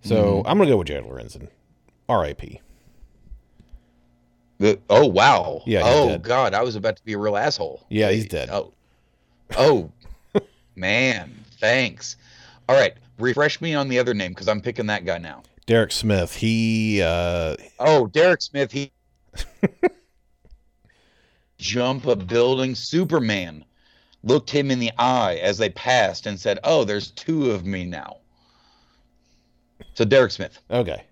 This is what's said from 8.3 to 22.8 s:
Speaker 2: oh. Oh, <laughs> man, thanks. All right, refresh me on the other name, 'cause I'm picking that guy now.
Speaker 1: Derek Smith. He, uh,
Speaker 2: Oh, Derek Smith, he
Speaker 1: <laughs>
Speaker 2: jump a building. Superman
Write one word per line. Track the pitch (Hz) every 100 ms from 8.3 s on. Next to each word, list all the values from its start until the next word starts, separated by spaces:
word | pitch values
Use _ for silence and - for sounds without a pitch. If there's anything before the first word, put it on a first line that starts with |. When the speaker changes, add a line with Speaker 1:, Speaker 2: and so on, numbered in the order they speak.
| 82 62
Speaker 2:
oh. | 98 - _ _ _ _ _ _ _ _ -
Oh, | 139 127 80 _ - - _
<laughs> | 175 - _ _ -
man, | 92 110 131 107 76 - - -
thanks. | 107 123 120 - - - _ - - - -
All | 135
right, | 107 - _ -
refresh | 120 123 147 -
me | 165
on | 151 139
the | 123
other | 123
name, | 107 90
'cause | 92 98
I'm | 107
picking | 120 113 107
that | 104 87
guy | 85
now. | 85 69 _ _ -
Speaker 1:
Derek | 113 107
Smith. | - 110 98 87 -
He, | 113 113 113 113 110 101
uh, | 85 85 87 87 80 73 - _
Speaker 2:
Oh, | 135 151 110
Derek | 147 180 175
Smith, | - 139 135
he | 139 139 _ _ _ _
Speaker 1:
<laughs> | - - _ 196 - 359 _ _ _ _ _ _ - _ _ _ _ _ _ _ _ _ _
Speaker 2:
jump | 98 117 123 135 123
a | 110
building. | 90 117 120 131 131
Superman | 120